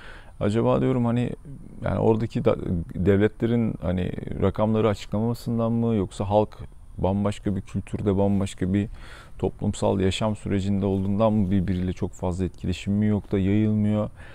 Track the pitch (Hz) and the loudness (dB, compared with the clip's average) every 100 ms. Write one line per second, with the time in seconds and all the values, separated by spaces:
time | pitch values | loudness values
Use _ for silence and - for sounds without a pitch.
0 | - - - - 104 110 120 131 131 127 | -16 -16 -18 -4 0 2 2 2 2 2
1 | 120 120 120 - - 139 - - - 95 | 2 0 -2 -6 -12 -16 -16 -6 -2 2
2 | 104 113 117 123 110 - - 87 82 - | 2 2 0 0 2 2 0 -2 -4 0
3 | 92 98 107 - 113 120 110 - 82 92 | 4 4 4 2 0 2 0 -2 -2 -2
4 | 90 - - - 95 98 107 110 110 101 | -2 -6 -6 0 0 2 2 4 2 0
5 | - 104 117 120 - 117 117 117 117 110 | -2 -2 -2 -2 -2 0 0 2 2 2
6 | 90 - 95 104 107 - - - - - | 0 -2 2 4 2 -2 -16 -16 -14 -2
7 | 90 101 101 - 104 98 - 101 - - | 0 2 0 -2 -2 -2 -4 -6 -6 -2
8 | 101 98 101 101 95 - 92 101 104 - | 2 4 4 2 0 -2 0 2 0 -6
9 | - - - - 92 - 101 - 107 101 | -14 -16 -16 -6 -4 -2 -4 0 0 2
10 | 95 - 110 107 95 98 98 98 101 98 | 2 2 -2 -2 -2 -2 0 0 2 2
11 | 98 101 110 107 92 98 87 90 90 87 | 0 2 2 2 2 2 0 0 -2 -4
12 | 92 - 90 87 90 - 92 90 - 101 | -6 -4 -4 -2 -2 -2 -4 -4 -2 2
13 | 107 104 - 101 95 104 107 107 104 104 | 2 0 0 0 2 4 4 2 2 0
14 | - - - | -2 -8 -18